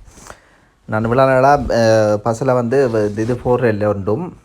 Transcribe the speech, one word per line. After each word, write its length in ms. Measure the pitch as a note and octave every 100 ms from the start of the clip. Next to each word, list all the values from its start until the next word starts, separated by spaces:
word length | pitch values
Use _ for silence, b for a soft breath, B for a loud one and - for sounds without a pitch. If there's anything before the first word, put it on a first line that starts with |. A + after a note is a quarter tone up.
| - B B B B B B B -
நான் 160 | A2
இவ்வளவு 260 | A2+ B2+ C3+
நாளா, 280 | C3 C3 C#3+
அஹ், 600 | A#2+ A2+ A2+ A2 G#2+ G#2
பசலை 300 | A#2 A2+ C3+
வந்து 360 | B2+ A#2 C3+ B2+
வ-, 300 | A2 G#2 G#2
இது 160 | A2 B2
போடுற 280 | C3 B2
இல்லை 240 | B2 G#2 G#2
ஒன்றும், 500 | G2 F#2+ A#2 F3 -